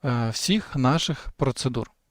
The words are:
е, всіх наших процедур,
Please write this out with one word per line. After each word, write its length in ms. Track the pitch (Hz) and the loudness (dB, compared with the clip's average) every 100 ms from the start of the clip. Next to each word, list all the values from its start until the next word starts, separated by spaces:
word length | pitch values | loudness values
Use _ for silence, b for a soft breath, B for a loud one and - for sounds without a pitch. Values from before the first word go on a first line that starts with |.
| 143 | 0
е, 240 | 120 113 | 0 0
всіх 460 | 113 - 208 - 143 | -2 0 0 0 0
наших 560 | 127 156 - 147 - | 2 2 0 -4 -6
процедур, 600 | - 135 - 135 120 110 _ _ | -2 0 0 -2 -2 -6 _ _